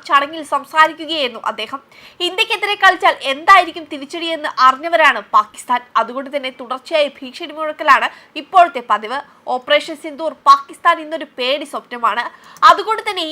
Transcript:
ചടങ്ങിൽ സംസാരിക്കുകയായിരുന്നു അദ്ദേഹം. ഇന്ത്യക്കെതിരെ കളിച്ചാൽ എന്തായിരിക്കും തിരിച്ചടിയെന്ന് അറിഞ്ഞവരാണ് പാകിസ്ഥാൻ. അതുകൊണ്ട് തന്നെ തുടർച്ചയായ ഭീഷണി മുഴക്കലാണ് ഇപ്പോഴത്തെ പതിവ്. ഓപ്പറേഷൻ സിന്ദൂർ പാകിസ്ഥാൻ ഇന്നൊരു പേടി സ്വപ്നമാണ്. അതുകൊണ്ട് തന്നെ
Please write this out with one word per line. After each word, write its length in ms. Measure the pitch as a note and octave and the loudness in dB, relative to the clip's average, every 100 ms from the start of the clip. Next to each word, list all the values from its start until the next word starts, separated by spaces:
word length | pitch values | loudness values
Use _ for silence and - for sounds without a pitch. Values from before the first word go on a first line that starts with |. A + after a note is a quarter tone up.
| - | 0
ചടങ്ങിൽ 340 | C#4+ C#4+ D#4+ D4 | 0 0 -8 -6
സംസാരിക്കുകയായിരുന്നു 920 | C#4+ C4 D#4+ D#4+ D#4 D4+ D#4+ B3+ A3+ - | -6 -4 2 2 2 -8 -4 -4 -6 -8
അദ്ദേഹം. 280 | A3 A3 C4+ - _ - _ F4 | -8 -10 -12 -16 _ -20 _ -6
ഇന്ത്യക്കെതിരെ 480 | F#4 A4 A4 G#4+ G4+ | -2 -4 -2 -4 2
കളിച്ചാൽ 320 | G4 F4+ F4+ D4 C4 | 2 4 0 0 -4
എന്തായിരിക്കും 520 | C4+ E4 F#4+ F4 E4+ D#4 | -4 6 6 6 -6 -12
തിരിച്ചടിയെന്ന് 580 | D4 C#4 E4+ E4 D#4+ D4+ - C4 | -12 -10 -8 -6 -6 -6 2 2
അറിഞ്ഞവരാണ് 540 | C4 E4 E4 D4 A#3+ - A3 | 2 -2 2 4 2 0 0
പാകിസ്ഥാൻ. 460 | G#3 - - B3 A#3+ A3 | 0 -8 -4 -4 -2 -2
അതുകൊണ്ട് 280 | A3 B3 C4+ C#4+ | -2 -6 -8 -8
തന്നെ 160 | C4 B3+ | -8 -12
തുടർച്ചയായ 460 | A#3+ B3+ - D#4+ D4 C#4+ | -12 -12 -4 -2 -2 -4
ഭീഷണി 340 | C4 B3 E4 D#4 | -18 -14 -14 -10
മുഴക്കലാണ് 500 | D#4 D4+ D#4 B3+ A3+ - _ D4+ | -8 -4 4 4 2 -8 _ -16
ഇപ്പോഴത്തെ 420 | C#4 F#4+ F4 B3+ A#3 | 0 4 4 0 -4
പതിവ്. 300 | G#3+ A3 C4+ - _ - B3+ | -4 -2 -8 -10 _ -8 -6
ഓപ്പറേഷൻ 400 | B3+ D4 D4 D4+ E4 | 0 -2 -2 -12 -14
സിന്ദൂർ 280 | C#4 D#4+ C4+ - | -8 -8 -2 4
പാകിസ്ഥാൻ 480 | - - E4 F4 E4 | 4 2 -2 0 0
ഇന്നൊരു 240 | D4+ D#4+ D#4+ - | -4 -10 -10 -6
പേടി 280 | B3+ D4 D4 | -4 -4 -6
സ്വപ്നമാണ്. 520 | A#3 - A#3+ A#3 G#3+ C#4 - - - - | -12 -12 -2 -2 2 0 -2 -20 2 4
അതുകൊണ്ട് 320 | - G4 G#4+ A4+ | 6 2 -4 -4
തന്നെ 140 | F#4+ D#4+ | -6 -6